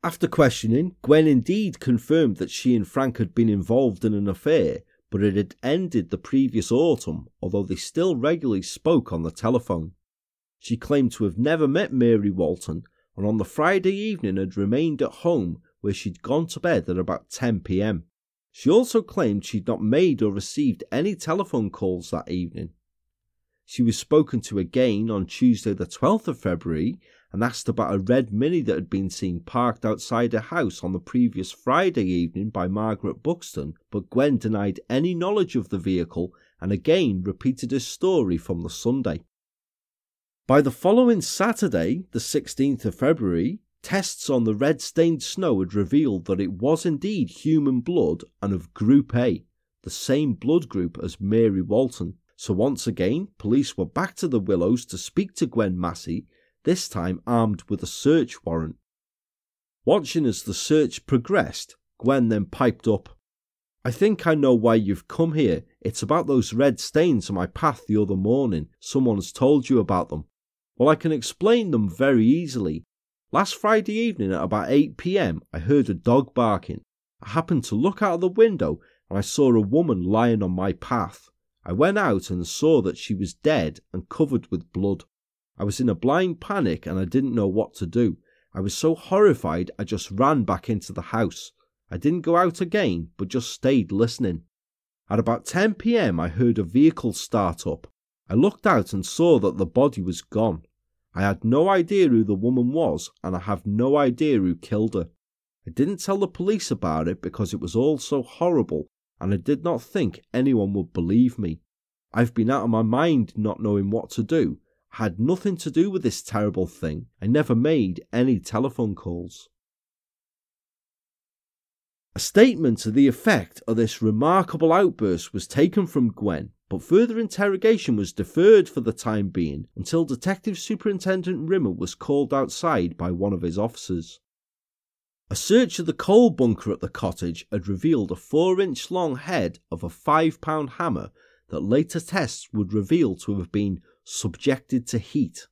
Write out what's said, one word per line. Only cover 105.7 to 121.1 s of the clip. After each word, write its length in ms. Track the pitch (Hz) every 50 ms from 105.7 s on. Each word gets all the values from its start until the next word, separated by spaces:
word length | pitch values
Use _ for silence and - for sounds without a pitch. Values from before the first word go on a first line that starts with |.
didn't 280 | - - 139 175 202 175
tell 180 | - - 196
the 100 | 196 196
police 440 | 180 - - 175 196 220 196 - -
about 360 | - 98 - 87 78 78 80
it 160 | 85 87 -
because 320 | - 90 - - 107 85 -
it 60 | -
was 160 | - 87 -
all 220 | 113 127 151 156 135
so 240 | - - 147 139
horrible, 640 | 120 - - - 170 175 170 143 101 - - 76 73 _ _ _ _ _ _ _
and 120 | - 95
I 40 | 101
did 260 | 90 - 135 147 135
not 200 | 160 170 170 -
think 400 | - - - 208 156 98 - - _ _
anyone 400 | - 127 131 131 131 113 101 98
would 200 | 98 98 87 82
believe 460 | _ - 85 85 98 117 123 123 120 -
me. 220 | 101 87 80 - _ _ _ _ _ _ _ _ _ _
I've 220 | - 110 120 117 120
been 160 | 117 110 113
out 140 | 135 139 98
of 60 | 117
my 120 | 113 110
mind 520 | 113 107 113 131 160 170 160 131 107 - -
not 260 | - 107 107 101 -
knowing 280 | 107 107 104 101 98 98
what 200 | 104 113 - -
to 120 | - - 117
do. 340 | 107 160 165 117 73 - - _ _ _ _ _ _ -
I 100 | - 113
had 160 | 107 85 92
nothing 360 | 113 143 185 185 - 208 185 -
to 120 | - 160
do 200 | 127 156 170 202
with 120 | 190 185
this 200 | - 117 - -
terrible 440 | - - 110 107 107 104 92 92 92
thing. 400 | 85 - - - 80 76 80 120 - _ _
I 60 | 95
never 280 | 104 123 151 156 - 123
made 500 | 113 123 151 165 147 110 92 87 87 - _
any 300 | - 120 123 135 123 92
telephone 540 | - - - 110 127 135 117 - 120 107 98
calls." 560 | - - 98 85 87 90 85 - - - _ _ _ _ _ _ _ _ _ _ _ _ _ _ _ _ _ _ _ _ _ _ _ _ _ _ _ _ _ _ _ _ _